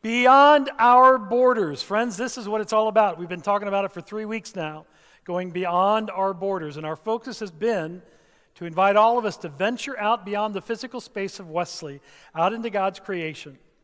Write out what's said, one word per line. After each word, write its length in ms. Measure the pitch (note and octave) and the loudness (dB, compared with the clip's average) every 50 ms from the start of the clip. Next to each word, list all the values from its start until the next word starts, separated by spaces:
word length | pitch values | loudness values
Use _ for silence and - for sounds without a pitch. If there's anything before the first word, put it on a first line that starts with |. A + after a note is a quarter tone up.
Beyond 640 | - A3 A#3 A#3+ B3 B3 C4 C#4 C#4+ D4 D4+ D4 C4+ - - - | -6 -4 -2 2 4 6 8 8 10 8 8 6 4 0 -2 2
our 360 | A3+ A#3+ B3 B3+ B3+ C4 C4 | 4 6 8 8 8 8 6
borders. 640 | B3+ G#3 F#3+ A3+ A#3+ B3+ B3 B3 A3+ G3 D#3 C#3+ C3 | 4 0 -2 0 4 4 4 4 2 0 -2 -4 -8
Friends, 360 | - - G3 G#3+ A#3 B3 G3+ | -8 -4 -2 -2 -2 -2 -4
this 200 | F3 B3 C4 - | -6 -8 -8 -8
is 120 | C4 A3 G3 | -10 -8 -6
what 120 | G#3+ G#3+ | -4 -4
it's 120 | G#3 - | -4 0
all 160 | A3 G#3+ A3 A3 | 0 2 2 4
about. 300 | G3+ A3 G#3+ G3+ E3+ D#3 | 4 4 4 2 0 -6
We've 100 | F3 E3 | -8 -10
been 120 | F3+ F3 | -10 -6
talking 280 | D3+ G3+ G3+ G3+ G3+ G3+ | -2 -2 -2 -2 -2 -2
about 160 | G3 G3 G3 | -2 -2 -2
it 80 | F#3+ | -2
for 80 | - F3+ | -8 -12
three 240 | - - G#3 G#3+ A3 | -14 -10 -10 -10 -8
weeks 320 | G#3 A3 A3+ - - - | -8 -8 -10 -10 -10 -10
now, 280 | G3 D#3+ D#3 D#3 D#3 D#3+ _ _ _ _ _ _ _ | -8 -8 -8 -10 -14 -20 _ _ _ _ _ _ _
going 280 | _ - F3 F3+ F3+ F3+ | _ -8 -6 -6 -6 -6
beyond 600 | D#3+ F3+ F#3 F3 F3 F3+ F#3+ G3 G#3+ A3 A3 G#3 | -6 -6 -4 -2 2 2 2 4 2 0 -2 -4
our 240 | F#3 F#3 F#3+ G3 F#3+ | -4 -4 -2 -2 -2
borders. 420 | E3+ F#3 G3 G3 F#3 D#3+ D3+ C#3+ | -4 -4 -4 -4 -4 -6 -8 -10
And 80 | D3+ D#3 | -10 -8
our 120 | D#3 D#3+ | -8 -10
focus 420 | - _ A3 A3+ A#3 A3+ C4 A3 - | -8 _ -6 -6 -6 -6 -12 -12 -12
has 140 | A3+ G3 | -12 -12
been 500 | D#3+ D3+ G3+ A#3 A3+ F#3+ D#3+ D#3+ F3 F3+ - _ _ _ _ _ _ _ _ _ _ | -10 -4 -2 -2 -2 -2 -4 -6 -10 -14 -18 _ _ _ _ _ _ _ _ _ _
to 80 | _ F3 | _ -14
invite 320 | E3+ D#3+ E3+ F#3+ G3+ G3+ | -8 0 2 2 4 6
all 200 | G#3 G#3+ A3+ A#3+ | 6 6 6 4
of 80 | B3 G#3+ | 2 -2
us 120 | G#3 - - | -4 -6 -6
to 100 | - E3 | -12 -14
venture 480 | C#3+ C3+ F#3 G#3+ B3 A#3 - C#4 C4+ | -6 -4 -2 -2 -2 -4 -8 -10 -8
out 280 | A3 G#3 G#3 A#3 A3+ F#3 | -4 -2 -2 -2 -2 -4
beyond 300 | G3+ G3+ G3+ G#3+ G#3+ G#3 | -6 -4 -4 -4 -4 -4
the 60 | F#3+ | -8
physical 400 | - - A#3 G#3+ - B3+ - B3 | -8 -8 -8 -8 -8 -12 -12 -12
space 380 | - - _ G#3 G3 G3 - - | -14 -10 _ -8 -8 -8 -10 -14
of 120 | F#3+ E3 | -16 -8
Wesley, 500 | D#3 E3+ F3 - - - E3 D3 C#3 C#3 _ _ _ - _ _ _ | -6 -6 -6 -6 -8 -14 -12 -14 -14 -16 _ _ _ -20 _ _ _
out 180 | D#3 E3 F#3+ | 0 0 0
into 160 | A3 A3+ A3+ A#3 | 0 -2 -8 -6
God's 300 | F#3+ G3+ F#3+ G3 F3+ - | -4 -2 -2 -2 -4 -6
creation. 600 | _ - G3 F3 E3 D#3 D3+ - - D3+ C3+ _ _ _ _ _ | _ -8 -8 -6 -6 -8 -10 -12 -18 -20 -20 _ _ _ _ _